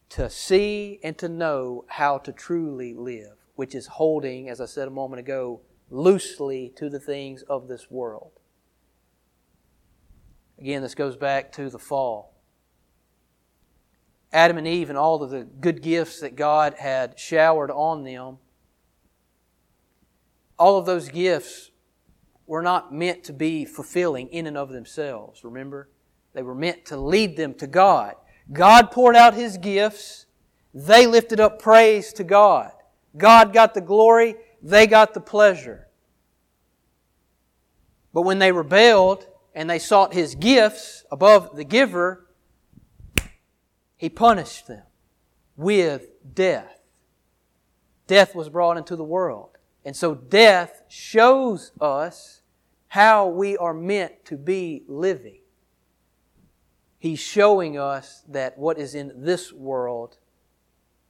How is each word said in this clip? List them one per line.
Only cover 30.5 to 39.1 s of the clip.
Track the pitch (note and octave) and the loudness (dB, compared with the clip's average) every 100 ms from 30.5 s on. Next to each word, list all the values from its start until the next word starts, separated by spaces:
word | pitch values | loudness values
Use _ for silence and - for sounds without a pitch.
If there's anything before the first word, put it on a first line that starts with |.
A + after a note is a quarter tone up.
| _ _ | _ _
They | C3+ D3+ A3+ A#3+ | -16 6 6 8
lifted | A3+ A3+ G#3+ | 4 2 2
up | G#3+ - | 2 2
praise | A3 A3 A3 G#3 - | 6 8 8 4 -4
to | - | -12
God. | F3 G3+ G#3 D3 G2+ - _ _ _ D3+ | 2 6 6 4 -2 -18 _ _ _ 2
God | G3+ A#3 G#3+ | 8 8 8
got | A3+ A3 | 6 4
the | G#3 | 2
glory. | E3+ G#3 A3+ A3+ A3+ A3 _ _ | -2 4 6 6 2 -4 _ _
They | D3+ G#3 A3 | 2 4 6
got | A3 G#3+ | 6 4
the | G#3+ | 0
pleasure. | - G#3 G#3 E3+ B2 G2+ - _ _ _ _ _ _ _ _ _ _ _ _ _ _ _ _ _ _ _ _ _ _ | -8 2 2 2 -10 -20 -20 _ _ _ _ _ _ _ _ _ _ _ _ _ _ _ _ _ _ _ _ _ _
But | D#3+ | -4
when | F#3 F#3+ | -2 0
they | F#3+ | 0
rebelled | F3 D3 F#3+ A#3 G#3 F#3 | 0 0 4 6 6 2